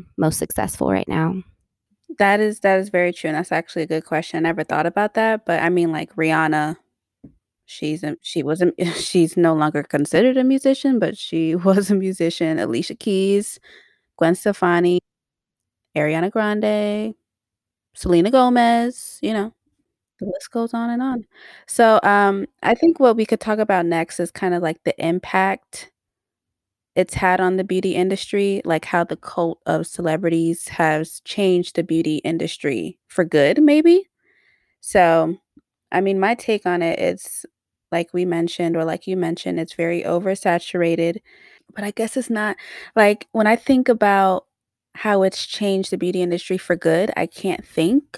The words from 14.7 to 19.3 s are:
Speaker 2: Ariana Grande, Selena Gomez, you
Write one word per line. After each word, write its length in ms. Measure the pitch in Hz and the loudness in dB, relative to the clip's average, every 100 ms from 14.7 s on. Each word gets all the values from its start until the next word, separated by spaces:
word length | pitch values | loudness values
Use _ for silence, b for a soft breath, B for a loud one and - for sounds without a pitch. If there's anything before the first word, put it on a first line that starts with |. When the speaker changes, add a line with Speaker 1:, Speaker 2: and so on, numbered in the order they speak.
| 175 175 180 - _ _ _ _ _ _ _ _ 160 | 2 2 2 -2 _ _ _ _ _ _ _ _ -2
Speaker 2:
Ariana 360 | 151 160 180 | -2 0 -2
Grande, 840 | 220 208 208 214 208 208 208 220 220 _ _ _ _ _ _ _ - | -2 -2 0 0 0 -2 -4 -6 -10 _ _ _ _ _ _ _ -8
Selena 360 | - 170 196 | 0 2 4
Gomez, 880 | 262 247 240 233 233 240 247 - - | 4 4 4 4 2 0 -6 -16 -8
you 120 | 247 | -4